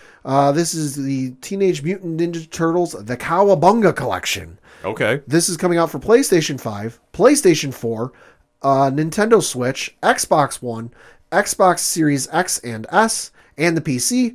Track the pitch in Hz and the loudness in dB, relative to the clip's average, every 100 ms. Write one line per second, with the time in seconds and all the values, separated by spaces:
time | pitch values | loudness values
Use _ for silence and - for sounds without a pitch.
0 | - - 131 135 143 143 170 165 147 139 | -20 -16 0 2 4 2 -2 -4 -6 -4
1 | 135 135 131 127 - 196 196 156 143 196 | -4 -4 -4 -8 -10 0 0 0 -4 -6
2 | 180 160 170 170 160 - 165 170 170 98 | -6 -4 -4 -4 -12 -4 0 0 -2 -6
3 | 107 123 - 170 202 170 185 226 196 - | -8 -8 -4 0 2 4 4 4 2 0
4 | 127 92 - 101 85 82 _ - 92 110 | -4 -4 -4 -8 -10 -20 _ -10 -8 -2
5 | 113 139 - 160 170 165 180 170 165 147 | -2 -2 0 0 0 -2 0 2 0 -2
6 | - 240 277 175 156 135 117 101 110 - | 2 4 4 2 2 -6 -8 -8 -10 -12
7 | _ - 226 294 190 156 139 127 117 110 | _ 2 4 6 4 2 -2 -6 -6 -4
8 | 127 - - _ _ _ 139 135 139 139 | -6 -10 -20 _ _ _ 0 2 2 0
9 | 160 156 214 220 - 127 123 139 - - | -2 0 4 4 4 -2 -4 -4 -10 -2
10 | - 359 - 170 135 - 123 113 117 - | 0 0 2 2 2 -2 -8 -8 -12 -16
11 | - _ _ 170 208 - 190 - - 165 | -20 _ _ -2 0 2 2 2 -2 0
12 | 151 143 131 160 185 - 120 110 110 185 | 0 0 -2 -2 -2 -4 -8 -10 -2 0
13 | 226 - - _ _ - 170 165 160 127 | 2 -2 -10 _ _ -2 0 0 -2 -2
14 | - 247 240 | 0 0 0